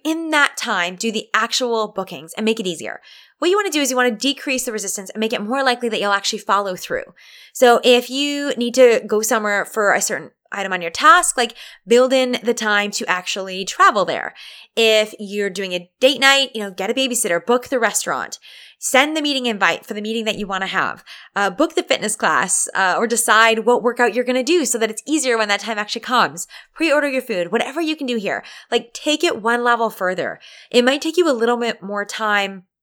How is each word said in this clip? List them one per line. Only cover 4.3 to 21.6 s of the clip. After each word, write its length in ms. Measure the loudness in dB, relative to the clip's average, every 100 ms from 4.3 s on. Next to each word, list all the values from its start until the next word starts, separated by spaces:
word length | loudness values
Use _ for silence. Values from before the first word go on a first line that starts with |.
| -4 -4 -4
the 80 | -4
resistance 380 | -6 -6 -8 -8
and 100 | -4
make 140 | -2
it 80 | -2
more 200 | -4 -2
likely 280 | 0 0 -2
that 100 | -2
you'll 140 | 0
actually 260 | 0 -2 -6
follow 380 | -2 -2 0 -6
through. 260 | -6 -8 -8 -18 -20 -20 -10
So 300 | 4 6 6
if 260 | 6 4 2
you 440 | -4 -2 -2 -4 -2
need 180 | -2 6
to 280 | 6 6 0
go 160 | -2
somewhere 440 | 0 0 0 -2 -2
for 280 | 0 2
a 80 | 2
certain 300 | 0 -4 -10 _ -12
item 180 | -8 -4
on 100 | -4
your 80 | -6
task, 480 | 2 6 6 4 0
like, 180 | -2 -4 -20 -10 2
build 280 | 4 6
in 260 | 4 2 -2
the 120 | -2
time 360 | -2 2 0 0
to 160 | -4 -2
actually 600 | -2 -2 -8 -6 -8 -6
travel 400 | 4 4 4 0
there. 280 | -2 -6 -12 -20 -20 -10 2
If 380 | 4 4 2 -4
you're 300 | -10 -4 -4
doing 240 | -4 -6
a 180 | -6 -8 2
date 200 | 2 4
night, 320 | 4 4 2 -4
you 60 |
know, 100 | -8
get 180 | -6 -2
a 40 |
babysitter, 520 | 0 0 -2 0 -2 0
book 220 | 0 0
the 100 | 0
restaurant. 600 | 0 0 -4 -4 -6 -12 -18 -20 -20 -12
Send 340 | -2 2 2 0
the 60 |
meeting 240 | -2 -2 -2
invite 400 | 0 0 0 -6
for 80 |
the 80 | -8
meeting 220 | -6 -4
that 140 | -4 -4
you 100 | -4
wanna 180 | -6 -4
have. 380 | -2 -2 -4 -14 -20 -10 -4
Uh, 140 | -2
book 260 | 0